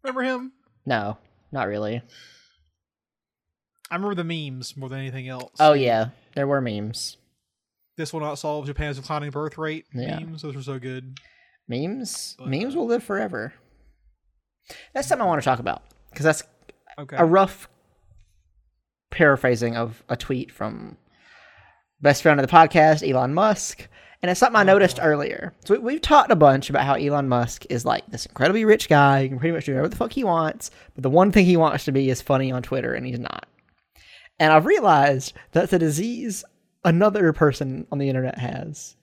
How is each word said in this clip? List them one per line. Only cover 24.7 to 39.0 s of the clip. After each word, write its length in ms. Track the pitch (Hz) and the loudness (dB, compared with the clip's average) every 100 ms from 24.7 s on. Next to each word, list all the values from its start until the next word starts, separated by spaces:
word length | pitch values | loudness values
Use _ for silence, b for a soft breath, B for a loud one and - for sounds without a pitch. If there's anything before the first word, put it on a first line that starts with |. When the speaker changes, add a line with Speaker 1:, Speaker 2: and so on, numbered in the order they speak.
| 196 185 - | 6 4 2
Speaker 1:
God. 60 | 165 | 0
Speaker 2:
earlier. 480 | 151 143 - 180 _ | 0 -2 -8 -12 _
So 100 | - | -2
we, 60 | 202 | 0
we've 200 | 233 302 | 0 -6
talked 300 | - 302 - | 4 4 6
a 60 | 202 | 6
bunch 320 | 147 135 - | 6 6 0
about 140 | 139 | -2
how 100 | 135 | 0
Elon 340 | 135 143 143 135 | 0 0 -2 0
Musk 360 | 123 120 - - | -2 -2 -8 -8
is, 140 | 120 | -6
like, 220 | 123 113 - | -2 -4 -4
this 180 | 120 - | -14 -12
incredibly 380 | - 135 208 | -2 0 2
rich 240 | 214 220 - | 4 4 6
guy 340 | 147 143 139 | 6 6 4
who 60 | 135 | 0
can 80 | 131 | -2
pretty 160 | 160 | -2
much 120 | 165 - | -2 -4
do 60 | |
whatever 160 | 131 156 | -2 -2
the 80 | - | -4
fuck 160 | 226 | -6
he 120 | - | -4
wants, 460 | 226 165 156 - - b b | -2 0 -2 -6 -16 b b
but 80 | - | -6
the 80 | 131 | 0
one 220 | 151 196 | 4 4
thing 140 | 202 180 | 6 6
he 100 | 175 | 6
wants 280 | 160 - | 4 0
to 80 | - | -2
be 180 | 135 135 | 0 0
is 100 | 127 | -2
funny 280 | - 135 131 | 0 0 0
on 100 | 127 | -6
Twitter, 320 | 120 131 120 | -6 -6 -4
and 120 | 120 127 | -6 -8
he's 120 | 120 | -8
not. 280 | - - - _ _ _ _ _ b b b _ | -10 -12 -16 _ _ _ _ _ b b b _
And 140 | 156 | 6
I've 140 | 156 190 | 6 6
realized 680 | 403 214 156 143 135 - - B | 2 4 4 4 0 -4 -16 B
that's 200 | 160 175 | -2 2
a 60 | 185 | 0
disease 640 | 165 147 220 240 240 185 - _ _ _ | 0 -2 -4 -6 -8 -10 -14 _ _ _
another 480 | 185 165 208 208 170 | 0 4 2 4 2
person 540 | 156 151 131 135 131 - | 4 2 2 -6 -8 -8
on 80 | 143 | -4
the 100 | 139 | -2
internet 300 | 131 127 - | -2 -4 -6
has. 580 | 123 - 160 147 - _ | -10 -10 -12 -14 -18 _